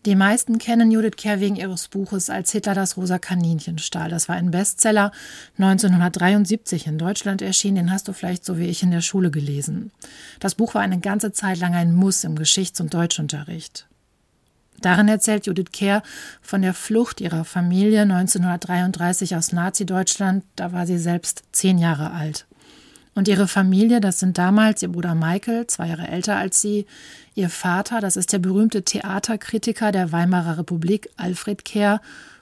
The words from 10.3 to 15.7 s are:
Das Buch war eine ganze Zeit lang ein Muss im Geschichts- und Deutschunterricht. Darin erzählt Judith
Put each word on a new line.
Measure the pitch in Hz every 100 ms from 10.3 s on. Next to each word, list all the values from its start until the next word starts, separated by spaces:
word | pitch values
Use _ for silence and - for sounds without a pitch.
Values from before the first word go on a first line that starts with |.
| -
Das | 196
Buch | - 226
war | 208
eine | 202 180
ganze | 196 208 214
Zeit | - 196 180
lang | 175
ein | 175 170
Muss | 170 190 185
im | -
Geschichts- | 156 156 - 185 -
und | 165
Deutschunterricht. | 170 170 - 147 147 147 160 - - _ _ _ _ _ _ _ _ _ -
Darin | 185 180 208
erzählt | 214 - 214
Judith | 202 180 180